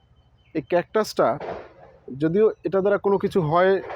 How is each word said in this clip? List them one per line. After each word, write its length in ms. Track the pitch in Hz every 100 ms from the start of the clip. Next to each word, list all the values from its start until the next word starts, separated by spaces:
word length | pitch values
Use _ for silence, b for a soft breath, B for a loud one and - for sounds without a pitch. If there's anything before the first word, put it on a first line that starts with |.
| _ _ _ _ _
এই 80 | 156
ক্যাকটাসটা 760 | - 175 - 220 214 - 135 131 - - - - - - - 131
যদিও 320 | 160 190 220 -
এটা 160 | 170 196
দ্বারা 180 | 196 202
কোনো 200 | 196 196
কিছু 220 | 202 196
হয়, 420 | 151 170 185 190 -